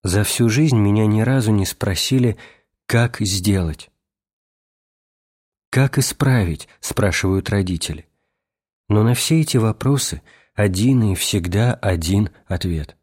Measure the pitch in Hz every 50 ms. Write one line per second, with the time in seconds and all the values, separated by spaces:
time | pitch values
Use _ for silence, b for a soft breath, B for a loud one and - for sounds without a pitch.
0 | - 95 87 104 104 - - - 120 113 107 135 156 156 127 110 104 101 101 107
1 | 110 107 107 110 110 120 131 135 113 110 107 101 95 - - _ - 104 98 -
2 | - - 131 131 123 117 104 B B B B B B B B _ _ - - 117
3 | 120 120 - - 113 98 98 95 90 104 98 95 90 80 76 - - _ _ _
4 | _ _ _ _ _ _ _ _ _ _ _ _ _ _ _ _ _ _ _ _
5 | _ _ _ _ _ _ _ _ _ _ _ _ _ _ - 131 135 135 - 143
6 | 131 - - _ 143 131 127 120 98 85 78 - - b b b - - - -
7 | 110 95 85 - - 95 95 95 - - 104 101 95 92 90 82 - - 78 73
8 | - _ _ _ _ _ _ _ _ _ _ _ _ _ _ _ _ _ 104 107
9 | 107 117 123 - - - 160 160 156 - - 127 110 110 107 - - 131 143 135
10 | - - - 73 b b b b b b b - 104 101 92 92 107 127 135 123
11 | 110 104 92 - - - - 101 85 87 87 101 117 123 - - - 101 87 85
12 | 80 80 98 101 107 - b b b _ 98 85 - 92 85 78 73 - - _